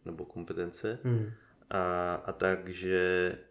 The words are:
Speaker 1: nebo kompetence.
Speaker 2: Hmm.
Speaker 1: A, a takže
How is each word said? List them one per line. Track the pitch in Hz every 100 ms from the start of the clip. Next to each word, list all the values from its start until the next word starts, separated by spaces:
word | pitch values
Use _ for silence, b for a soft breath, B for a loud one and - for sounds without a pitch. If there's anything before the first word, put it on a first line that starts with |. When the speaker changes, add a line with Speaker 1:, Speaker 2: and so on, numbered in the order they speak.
Speaker 1:
nebo | 90 82
kompetence. | 85 87 85 87 87 - 107 123
Speaker 2:
Hmm. | 127 117 110 B B B -
Speaker 1:
A, | 95 90 90 90
a | 87 -
takže | - 95 92 92 90 92 92 90 90 90 - -